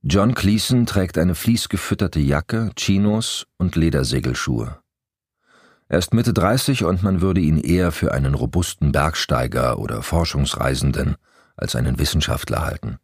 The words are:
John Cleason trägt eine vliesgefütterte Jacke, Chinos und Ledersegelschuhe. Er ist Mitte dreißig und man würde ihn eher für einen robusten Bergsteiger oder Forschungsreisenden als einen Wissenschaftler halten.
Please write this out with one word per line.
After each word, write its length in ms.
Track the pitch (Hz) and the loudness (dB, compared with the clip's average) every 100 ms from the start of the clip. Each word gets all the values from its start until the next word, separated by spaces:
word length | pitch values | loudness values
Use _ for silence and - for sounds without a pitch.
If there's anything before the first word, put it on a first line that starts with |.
John 320 | - 95 107 | 2 2 2
Cleason 500 | 123 95 107 - 127 | 2 2 2 2 2
trägt 320 | 117 101 92 - | 2 0 0 0
eine 180 | 87 | 0
vliesgefütterte 840 | 85 - 117 - 98 - - 98 78 | 0 0 0 0 -6 -2 -2 0 0
Jacke, 520 | 69 71 - 110 110 - | 2 0 0 -4 -4 -4
Chinos 720 | - 98 104 107 117 - - _ | 0 2 2 0 -2 -8 -10 _
und 180 | 92 | -2
Ledersegelschuhe. 1040 | 82 80 69 65 64 62 60 - 58 58 - _ _ _ _ _ _ _ _ _ _ _ | 2 2 2 0 -2 -2 -4 -2 -2 -4 -12 _ _ _ _ _ _ _ _ _ _ _
Er 100 | 85 | -2
ist 140 | - | 2
Mitte 220 | 113 120 | 2 2
dreißig 500 | 110 90 131 - 131 | 2 2 2 0 0
und 180 | 85 92 | 0 0
man 180 | 98 92 | 0 2
würde 180 | 95 95 | 2 2
ihn 160 | 78 78 | 2 2
eher 340 | - 90 90 | 2 2 2
für 220 | - - | 0 -2
einen 220 | 64 67 | 0 0
robusten 580 | 69 - 90 85 - 73 | 0 0 -2 -2 0 0
Bergsteiger 840 | 71 76 - - 64 62 60 62 58 | 2 0 -2 -2 -2 0 0 -2 -2
oder 240 | - - | -4 -6
Forschungsreisenden 1120 | 64 85 85 69 69 - 64 67 71 67 - 73 _ _ _ - | -2 0 0 0 -2 -2 -2 0 0 0 -2 -4 _ _ _ -10
als 180 | - | -4
einen 240 | 58 65 64 | -2 -2 0
Wissenschaftler 680 | 71 78 - 58 - 58 67 | 0 0 0 -4 -2 -4 -4
halten. 320 | 64 55 64 | -6 -10 -12